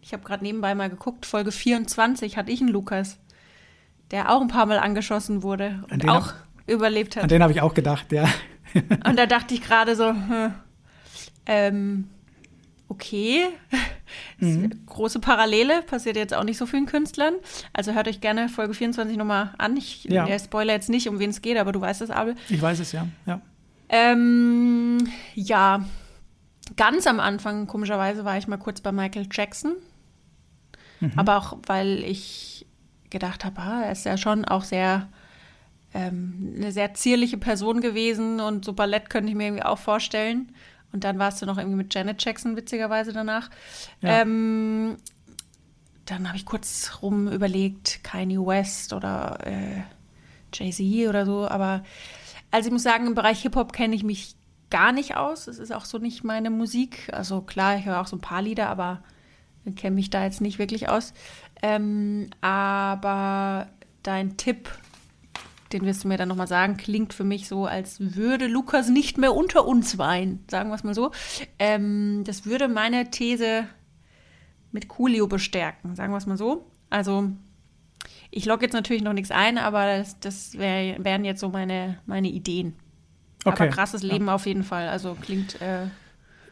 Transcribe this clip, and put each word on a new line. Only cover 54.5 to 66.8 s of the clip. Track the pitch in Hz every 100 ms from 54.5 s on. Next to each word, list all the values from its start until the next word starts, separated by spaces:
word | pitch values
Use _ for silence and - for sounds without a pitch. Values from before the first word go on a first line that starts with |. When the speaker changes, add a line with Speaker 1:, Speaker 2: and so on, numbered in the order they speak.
| _ _
Speaker 1:
gar | 170 202
nicht | 254 285 -
aus. | 277 311 -
Es | 233
ist | 226
auch | 226
so | - 233
nicht | 233 240
meine | 226 220 220
Musik. | 226 226 240 254 - -
Also | - 185 190
klar, | 190 - 190 202
ich |
höre | 196 180
auch | 185
so | 185
ein |
paar | - 175
Lieder, | 202 220 208
aber | 190 180 180 - - _ _ _ _ - 190
kenn | 196
mich | 190 196
da | 196
jetzt | 190 196
nicht | 208 196
wirklich | 202 220 -
aus. | 214 233 - - - - -
Ähm, | 214 214 208 208 208 208 196 -
aber | 185 196 196 196 196 196 196 196 196 196 196 196 - - - _
dein | - 190 190 196
Tipp, | - 240 - - - - - _ - - - - -
den | 196
wirst | 190 196
du | 196
mir | 190
dann | 185
nochmal | 185 180
sagen, | 180 196
klingt | 196